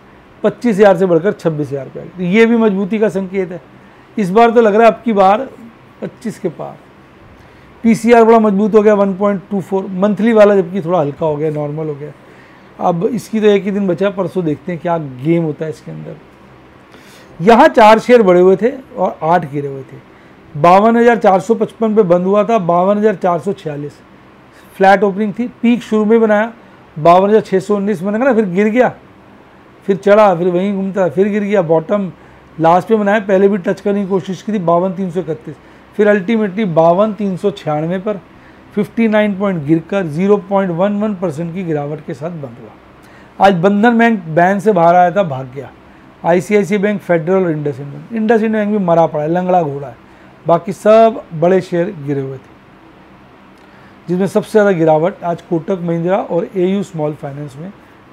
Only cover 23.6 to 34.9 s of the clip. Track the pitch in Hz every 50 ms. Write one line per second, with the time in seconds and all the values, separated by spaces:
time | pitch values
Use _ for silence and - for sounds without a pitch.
23.6 | - 156 143 143 147 143 - - - _ - - - - - - - - _ -
24.6 | - - - - 190 190 202 190 208 202 180 202 214 208 - - 240 - - -
25.6 | - 233 240 226 - - 220 214 214 208 226 233 226 214 208 208 220 233 - -
26.6 | - - - - - - _ 156 151 170 175 185 196 202 220 214 208 - 190 185
27.6 | - - 208 202 196 208 214 151 180 208 208 220 262 285 220 220 220 180 170 196
28.6 | 214 220 208 254 233 180 - - - - - - - - - - - - - -
29.6 | - - - - - 196 196 - - 202 202 214 214 196 180 160 180 185 175 180
30.6 | 190 208 202 190 190 190 180 208 185 160 131 180 202 214 196 208 202 196 208 196
31.6 | 170 156 165 165 160 - 208 202 196 165 - - - - - - - - - -
32.6 | 160 165 175 185 175 - 220 208 208 196 208 233 190 208 190 185 202 202 208 196
33.6 | 165 208 185 - - 202 196 208 202 180 196 185 - 190 180 - - 214 208 214
34.6 | 170 165 170 170 185 190